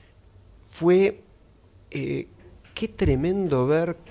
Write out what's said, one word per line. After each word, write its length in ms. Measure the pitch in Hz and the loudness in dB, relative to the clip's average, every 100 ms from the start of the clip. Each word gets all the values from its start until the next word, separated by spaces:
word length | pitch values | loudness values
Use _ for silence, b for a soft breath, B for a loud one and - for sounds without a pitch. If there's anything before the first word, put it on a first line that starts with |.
| B B _ - - - - | B B _ -20 -20 -20 -20
fue, 520 | - 165 185 190 - - - _ _ _ - - | -2 2 4 2 -2 -16 -20 _ _ _ -20 -14
eh, 360 | 143 135 139 - - - - - | -10 -6 -8 -10 -16 -20 -20 -18
qué 140 | - 220 | -10 -10
tremendo 800 | - 180 135 165 196 185 131 127 | -2 0 0 0 -2 0 0 2
ver 280 | 156 170 165 - | 0 -2 -6 -12